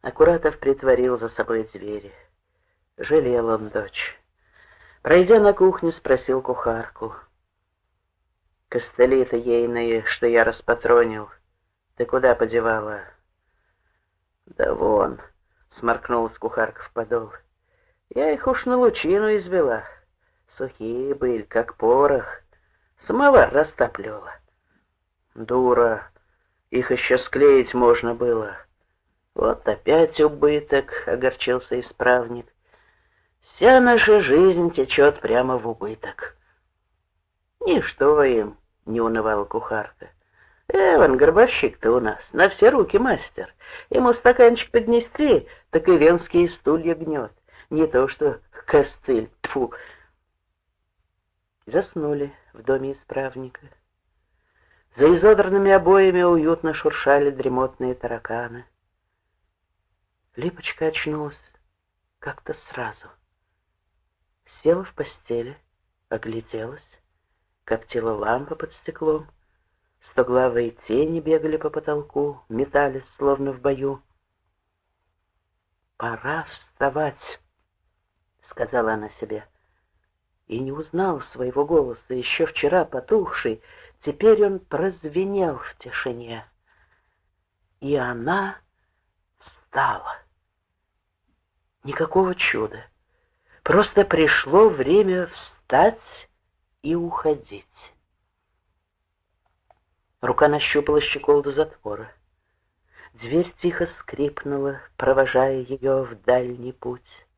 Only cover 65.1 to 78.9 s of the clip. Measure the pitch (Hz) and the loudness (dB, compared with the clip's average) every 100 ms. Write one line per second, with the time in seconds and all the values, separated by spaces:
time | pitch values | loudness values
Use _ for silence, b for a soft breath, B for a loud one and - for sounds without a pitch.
65.1 | - _ 117 120 147 _ _ _ _ _ | -12 _ -8 -8 -14 _ _ _ _ _
66.1 | 110 113 113 113 113 113 143 _ _ _ | -10 -8 -12 -10 -12 -12 -16 _ _ _
67.1 | _ _ _ _ _ - 113 - 120 113 | _ _ _ _ _ -8 -8 -6 -6 -6
68.1 | 107 104 123 143 156 160 - - - 156 | -4 -4 -4 -6 -12 -14 -14 -16 -6 -4
69.1 | 156 156 _ _ _ _ _ _ _ _ | -4 -8 _ _ _ _ _ _ _ _
70.1 | - 120 123 127 120 117 117 - 117 156 | -2 0 2 2 0 -4 -8 -4 -2 -2
71.1 | 165 156 156 156 156 151 151 151 147 147 | -4 0 0 0 -4 -6 -6 -6 -8 -6
72.1 | 143 143 139 _ 113 139 143 143 131 - | -6 -6 -8 _ -6 -2 -2 -2 -6 -14
73.1 | _ 139 139 139 127 139 135 139 135 _ | _ -2 -2 -4 -4 -4 -4 -6 -8 _
74.1 | _ _ _ _ _ _ _ _ _ _ | _ _ _ _ _ _ _ _ _ _
75.1 | _ _ _ _ _ _ _ _ _ 117 | _ _ _ _ _ _ _ _ _ -12
76.1 | 113 135 160 160 - _ _ 139 135 151 | -10 -8 -10 -10 -20 _ _ -4 -2 -6
77.1 | - - - _ _ _ _ _ _ _ | -8 -20 -20 _ _ _ _ _ _ _
78.1 | _ _ _ _ - 117 127 113 | _ _ _ _ -8 -4 -2 -2